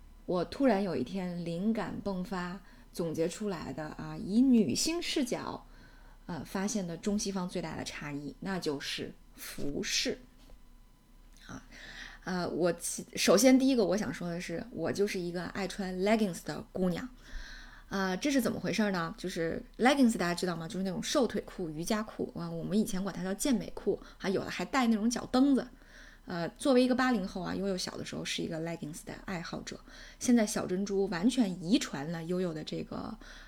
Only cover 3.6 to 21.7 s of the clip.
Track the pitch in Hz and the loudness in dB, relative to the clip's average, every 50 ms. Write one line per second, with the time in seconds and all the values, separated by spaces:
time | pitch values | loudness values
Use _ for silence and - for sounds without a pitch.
3.6 | - - - - 151 156 - - 156 156 156 156 - 165 202 233 262 269 247 226 | -6 -8 -8 -8 -8 -8 -8 -10 -10 -8 -8 -8 -4 2 4 6 8 8 8 8
4.6 | 196 123 123 - - 320 330 349 - - - 330 254 - 175 151 - - - - | 6 6 2 0 0 0 0 -2 -2 -2 0 0 0 0 -2 -4 -4 -6 -8 -8
5.6 | - - - - - - - - - - - - - - - - - - - 196 | -10 -16 -20 -20 -20 -20 -20 -20 -20 -20 -20 -16 -12 -10 -8 -8 -8 -6 -4 -2
6.6 | 190 208 208 208 185 170 165 - - 214 202 208 - 196 196 190 180 190 - 180 | -2 -2 -2 -2 -4 -4 -6 -6 -2 -2 0 0 0 -2 -2 -2 -2 -4 -4 -4
7.6 | 165 160 - - - - - - 156 147 143 143 147 139 - - - 196 190 175 | -6 -6 -6 -8 -8 -8 -8 -8 -8 -8 -8 -8 -8 -10 -10 -8 -6 -4 -4 -2
8.6 | - 156 139 143 - - - - - - - - - - - - - - - - | -2 -2 -2 -2 -4 -6 -6 -6 -6 -8 -10 -14 -20 -20 -18 -16 -14 -12 -6 -4
9.6 | - - - - 214 - - - - - - - - - - - - - - - | -2 -2 -2 -2 -2 -2 0 0 0 0 -2 -4 -8 -18 -20 -20 -20 -20 -20 -20
10.6 | - - - - - - - _ _ - - - - - - - - - 139 135 | -20 -20 -20 -20 -20 -20 -20 _ _ -20 -20 -20 -20 -20 -20 -20 -18 -16 -16 -16
11.6 | - - - - - - - - - - - - - 175 185 180 175 - - 147 | -16 -18 -20 -18 -18 -16 -16 -16 -16 -16 -16 -12 -6 -4 -2 -2 0 0 0 2
12.6 | 175 170 170 170 - - - - - - - 196 - 226 175 208 247 262 262 254 | 2 2 2 0 -4 -6 -6 -8 -8 -8 -4 2 4 6 8 8 8 8 8 8
13.6 | 262 269 269 233 196 170 180 214 - - 165 - 175 170 170 180 180 - 170 - | 8 6 4 4 4 4 4 2 0 -2 -4 -6 -6 -6 -6 -6 -6 -6 -6 -6
14.6 | - 240 - 151 165 - 175 190 202 202 - 185 175 175 170 180 170 - - 202 | -8 -8 -6 -4 -2 -2 0 0 0 0 0 -2 -4 -4 -4 -6 -6 -6 -6 -4
15.6 | 190 180 - - 190 185 185 185 190 208 226 220 220 185 170 - - - 147 - | -6 -4 -4 -6 -6 -4 -2 0 2 4 4 4 4 2 -2 -4 -6 -8 -8 -8
16.6 | - - - 185 185 185 165 185 254 247 - - - - - - - - - - | -8 -6 -2 2 2 2 2 0 -4 -8 -12 -16 -14 -10 -10 -8 -8 -10 -14 -16
17.6 | - - - - - - 196 196 190 185 185 214 - 294 277 269 226 - 220 - | -18 -18 -20 -20 -10 -4 -2 0 0 0 0 0 0 2 4 4 4 2 0 -2
18.6 | - 170 170 226 214 202 190 175 165 165 - - - 185 - 175 165 165 - - | -2 -2 2 2 2 2 2 0 -2 -4 -6 -6 -8 -6 -4 -2 -2 -2 -2 -4
19.6 | - - - - 220 254 294 277 254 226 220 180 180 175 175 - 185 180 170 165 | -8 -10 -2 2 4 4 6 6 6 6 4 4 0 0 0 0 0 -2 -2 -2
20.6 | 165 160 - 180 190 190 175 - - - - 302 240 - - 202 - - - - | -6 -6 -4 -2 -2 -2 -2 -4 -2 0 2 4 4 2 2 -2 -6 -6 -8 -8
21.6 | 180 160 | -6 -6